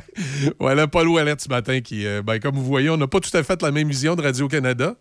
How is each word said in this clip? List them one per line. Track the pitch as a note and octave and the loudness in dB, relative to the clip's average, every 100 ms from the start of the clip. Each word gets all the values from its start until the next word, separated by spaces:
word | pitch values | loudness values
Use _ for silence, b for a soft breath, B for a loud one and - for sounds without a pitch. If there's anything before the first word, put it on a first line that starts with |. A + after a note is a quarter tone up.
| - - | -8 -10
<laughs> | D#3 C#3 C#3+ - | -8 -2 -2 0
Voilà, | C3 C#3 D3+ | 0 2 2
Paul | F3 E3 | 2 4
Ouellette | E3 D3 D3 | 4 2 -2
ce | - | -2
matin | B2+ A#2 C3 | -4 -2 -2
qui, | A#2 G#2+ G#2 | -4 -6 -4
euh, | G2+ | -4
ben, | G2+ A2+ | -2 -2
comme | C#3+ C#3 | -2 -2
vous | |
voyez, | C3 C#3 C#3+ | 0 2 2
on | D#3+ | 2
n'a | C3+ | 2
pas | G3 | 0
tout | F3+ F3+ | 0 0
à | |
fait | D#3 F#3 | 0 0
la | D#3 | 0
même | D3 D3+ | 0 0
vision | C3+ D3 F3 | 0 0 0
de | |
Radio-Canada. | D3 B2+ C#3 D3 B2+ B2 C#3+ A#3+ | 0 0 0 0 0 0 -2 -4